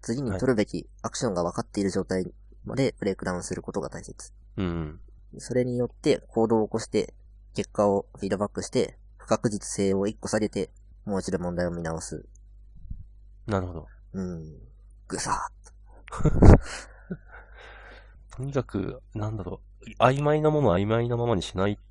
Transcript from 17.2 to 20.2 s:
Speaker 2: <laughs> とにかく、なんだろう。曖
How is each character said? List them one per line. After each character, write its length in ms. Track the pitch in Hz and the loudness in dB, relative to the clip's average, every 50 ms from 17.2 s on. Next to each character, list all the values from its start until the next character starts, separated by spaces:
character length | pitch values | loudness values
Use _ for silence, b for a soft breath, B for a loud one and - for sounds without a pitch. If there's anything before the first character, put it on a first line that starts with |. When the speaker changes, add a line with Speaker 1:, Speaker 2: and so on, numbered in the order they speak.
| - B B B B B B B B B B B B B B B B B B B B - | -16 B B B B B B B B B B B B B B B B B B B B -16
Speaker 2:
<laughs> 60 | - - | -12 -10
と 60 | 131 | -8
に 100 | 139 135 | -6 -4
か 100 | 135 117 | -4 -4
く、 380 | - - 98 95 - - - - - - | -2 -4 -4 -4 -4 -6 -10 -14 -12 -8
な 160 | 104 104 107 | -6 -6 -4
ん 80 | 110 104 | -4 -6
だ 60 | 90 | -8
ろ 180 | 92 95 - - - - - | -8 -10 -12 -14 -18 -20 -20
う。 80 | - - - - | -20 -12 0 4
曖 220 | 117 127 131 139 | 4 4 4 4